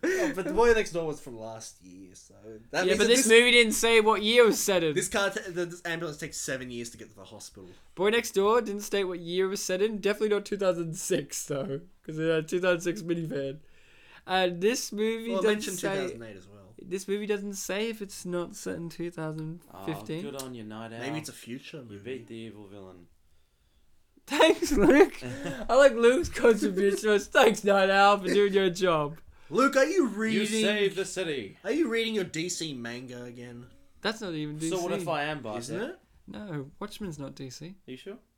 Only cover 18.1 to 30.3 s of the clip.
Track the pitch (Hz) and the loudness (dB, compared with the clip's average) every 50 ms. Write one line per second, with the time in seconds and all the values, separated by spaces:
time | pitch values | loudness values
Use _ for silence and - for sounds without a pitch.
18.1 | - - - 180 175 175 170 - 208 - - 185 185 170 170 165 156 - 170 175 | -12 -12 -8 -6 -4 -4 -6 -6 -10 -12 -10 -8 -8 -8 -8 -10 -10 -8 -10 -10
19.1 | 175 - 160 156 156 156 156 156 165 170 - - - - - 180 160 147 - - | -8 -8 -8 -8 -8 -8 -8 -10 -10 -12 -16 -20 -18 -14 -10 -10 -10 -10 -8 -8
20.1 | 156 156 - 143 135 139 131 127 127 117 107 107 107 110 113 113 113 113 127 135 | -8 -8 -8 -10 -10 -10 -12 -12 -12 -12 -12 -12 -12 -12 -12 -12 -12 -10 -8 -8
21.1 | 151 156 156 - 117 - - - 117 135 - - - 156 127 113 101 98 95 120 | -8 -8 -10 -10 -16 -16 -14 -14 -14 -14 -14 -16 -16 -16 -16 -14 -16 -14 -12 -12
22.1 | 131 127 117 107 113 113 113 113 101 104 104 95 101 101 95 92 90 90 87 _ | -12 -12 -12 -14 -14 -14 -14 -14 -16 -16 -18 -18 -18 -18 -18 -18 -20 -20 -20 _
23.1 | _ _ _ _ _ _ _ _ _ _ _ _ _ _ _ _ _ _ _ _ | _ _ _ _ _ _ _ _ _ _ _ _ _ _ _ _ _ _ _ _
24.1 | _ _ _ - 277 302 320 320 339 - 359 - 302 214 202 302 262 294 392 - | _ _ _ -6 2 4 6 4 4 2 0 0 2 4 6 6 8 8 6 6
25.1 | - - - - - - - 175 269 254 220 - 233 262 285 277 233 226 233 233 | 4 -10 -12 -12 -10 -8 -8 -8 -8 -8 -4 2 6 8 8 8 6 6 6 6
26.1 | 254 311 339 - - - 247 233 226 202 - 208 185 185 202 202 202 - 208 214 | 6 4 0 -2 -4 4 4 4 4 6 2 -2 0 2 2 2 0 0 0 2
27.1 | 208 202 208 - - 294 254 220 208 - - 202 202 196 190 196 190 196 202 202 | 2 2 0 2 4 6 6 6 6 4 2 2 4 4 4 4 6 6 8 6
28.1 | 202 202 185 185 180 202 202 202 190 196 196 185 170 - 175 185 165 156 151 147 | 6 4 2 2 4 4 4 4 4 4 2 2 2 2 2 2 4 2 0 -2
29.1 | 156 - - - - - - - 143 208 262 277 269 269 262 302 381 381 294 233 | -6 -10 -18 -20 -20 -20 -16 -4 2 4 4 4 6 4 4 4 4 2 2 2
30.1 | 190 208 220 220 | 0 -2 0 0